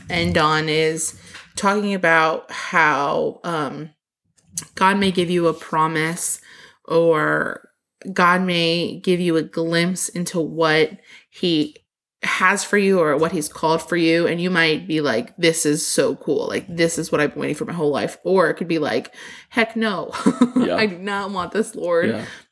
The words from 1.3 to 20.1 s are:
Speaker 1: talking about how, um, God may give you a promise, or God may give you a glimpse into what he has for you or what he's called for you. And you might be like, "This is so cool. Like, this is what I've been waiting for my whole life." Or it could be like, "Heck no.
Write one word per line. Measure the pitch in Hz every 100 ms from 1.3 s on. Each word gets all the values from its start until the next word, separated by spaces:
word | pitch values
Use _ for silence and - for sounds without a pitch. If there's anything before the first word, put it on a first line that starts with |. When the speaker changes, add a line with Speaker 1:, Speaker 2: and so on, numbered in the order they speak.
| - - -
Speaker 1:
talking | 202 202 202
about | 196 170 165 160 160 -
how, | - - 180 156 139 143 160 156 139
um, | 175 165 139 147 156 - _ _ _ _ _ - - -
God | 190 202
may | 196
give | 185 170
you | 175 165
a |
promise, | 160 - 160 160 160 156 175 - - - - - _
or | - 165 165 156 151 151 - - - _ _ _ -
God | 190 180 180
may | 185 175 165 170 165 170
give | 185 180
you | 175 160
a |
glimpse | 147 - 165 170 175 185 -
into | 180 175 180
what | 151 160 160 156 156 - - - _
he | - 180 160 147 - _ _ _ _
has | 196 - 190 196
for | - 202
you | 196 190
or | 151 143
what | 160
he's | 180 147
called | - 165 165
for | - 175
you. | 165 165 170
And | 170
you | 180
might | 180 165 156 180
be | 156
like, | 143 113 120 -
"This | 170 160 151
is | 151 -
so | - 143 139
cool. | - 139 -
Like, | 196 185
this | 170 165 165
is | 160
what | 147
I've | 147
been | -
waiting | 139 147
for |
my | 151
whole | 175 151
life." | 131 104 -
Or | 175 190 160
it |
could | 156 170
be | 165
like, | 143 113 - - - - -
"Heck | - 220 220
no. | 220 180 -